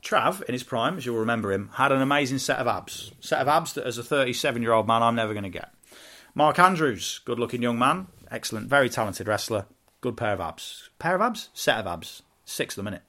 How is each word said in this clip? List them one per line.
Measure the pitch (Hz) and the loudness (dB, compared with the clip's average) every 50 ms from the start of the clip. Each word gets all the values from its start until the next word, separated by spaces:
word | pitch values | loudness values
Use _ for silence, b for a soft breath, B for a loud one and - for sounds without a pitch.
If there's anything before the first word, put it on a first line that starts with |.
| - | -6
Trav, | - 220 202 113 151 185 196 - | 0 0 2 2 2 0 -2 -6
in | - 120 | -6 -6
his | 127 - | -6 -6
prime, | - - 117 113 139 185 | -4 -2 0 0 0 -2
as | 185 117 | -2 -4
you'll | 123 117 113 | -4 -2 0
remember | 113 113 117 113 101 101 98 | 0 0 0 0 0 0 0
him, | 98 101 104 - | -2 -2 -6 -2
had | - 131 139 | 0 2 4
an | 139 135 135 | 4 4 4
amazing | 135 143 147 147 123 135 135 | 2 2 2 2 0 -2 -4
set | - - 139 123 | 0 0 0 0
of | 131 120 | 0 -2
abs. | 107 92 - - - - - - - - | -2 -2 -4 -10 -14 -14 -14 -16 -18 -18
Set | - - 156 147 | -4 -2 0 0
of | 135 135 | 4 4
abs | 151 165 165 - - | 4 4 2 0 -8
that | 143 - | -6 -6
as | 127 117 117 | -6 -6 -6
a | 117 | -4
thirty-seven-year-old | - 151 143 139 127 120 - - 147 123 120 120 113 117 110 107 | 0 2 2 2 2 0 0 0 0 0 0 2 4 4 4 4
man, | 104 113 113 117 | 4 4 4 4
I'm | 117 117 | 4 4
never | 117 113 107 107 | 2 0 -2 -2
gonna | 104 101 95 | -4 -6 -8
get. | 90 - - - _ _ B B B B B B B B B B B | -8 -10 -12 -12 _ _ B B B B B B B B B B B
Mark | - 147 151 143 - | 4 4 4 6 6
Andrews, | 180 185 190 165 160 143 113 117 113 - - - _ | 6 6 6 4 0 0 0 -2 -6 -8 -8 -10 _
good-looking | - 120 113 117 117 127 120 120 | -6 -4 -4 -2 -4 -2 -2 0
young | 120 117 117 | 0 2 2
man, | 123 135 156 185 190 - - - - - | 2 2 2 0 -4 -12 -18 -20 -18 -12
excellent, | - 117 - - - 110 104 - | -12 -10 -8 -6 -8 -6 -4 2
very | 135 143 135 120 | 4 4 4 4
talented | - - 113 104 95 - 113 | 2 -2 -2 -2 -4 -6 -2
wrestler, | 107 107 101 - - 113 104 98 _ _ _ _ _ _ _ | -2 -2 -2 0 -2 -2 -4 -4 _ _ _ _ _ _ _
good | - 127 113 | -6 -6 -4
pair | - 120 107 101 | -2 -2 -2 -2
of | 92 | -2
abs. | 87 80 - - - - - - - - _ _ | -4 -6 -8 -10 -14 -14 -14 -16 -18 -20 _ _
Pair | - 160 180 | -2 -2 0
of | 185 208 | 2 0
abs? | 247 226 190 - - _ | 0 -2 -4 -12 -14 _
Set | - - - 131 110 | -4 0 0 2 2
of | 104 | 0
abs. | 95 85 82 80 - - - _ _ _ _ _ | -4 -6 -8 -10 -14 -18 -18 _ _ _ _ _
Six | - - - 123 117 - | -14 -6 -6 -6 -6 -6
of | - 98 | -8 -8
them, | 104 95 | -8 -8
innit? | 87 _ | -10 _